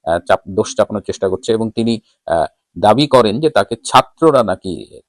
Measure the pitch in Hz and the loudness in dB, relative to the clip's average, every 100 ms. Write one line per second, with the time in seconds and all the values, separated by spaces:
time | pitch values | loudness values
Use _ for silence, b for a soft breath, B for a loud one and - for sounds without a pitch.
0 | - 85 - 95 - 92 - - - 104 | -4 -4 0 -2 -2 -4 -4 -2 -2 -4
1 | 98 - 98 95 - 113 113 110 113 113 | -8 -6 -4 -4 -4 -2 -2 -4 -4 -4
2 | _ _ - 82 71 _ _ 85 104 110 | _ _ -6 -4 -4 _ _ -2 2 2
3 | 147 131 110 107 156 107 98 117 - 131 | 4 2 2 0 0 0 -2 -6 0 2
4 | - _ 160 139 107 90 95 73 52 65 | 2 _ 2 2 0 -4 -6 -10 -12 -20